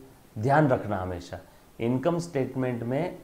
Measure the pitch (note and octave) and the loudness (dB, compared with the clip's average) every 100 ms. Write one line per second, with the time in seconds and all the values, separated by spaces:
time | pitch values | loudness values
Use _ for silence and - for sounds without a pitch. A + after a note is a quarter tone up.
0 | - - - A2 G#2+ D3 D3 A#2+ G#2 G2 | -16 -20 -14 -2 4 6 6 4 0 -4
1 | F#2 F2 - E2+ - - - - A#2 C3 | -4 -6 -8 -14 -14 -20 -20 -4 0 2
2 | E3 E3+ E3+ C#3 B2+ C3 B2+ A#2 A#2+ C3+ | 0 0 -2 -2 -2 -2 -2 -2 -2 -2
3 | F3 - | -4 -6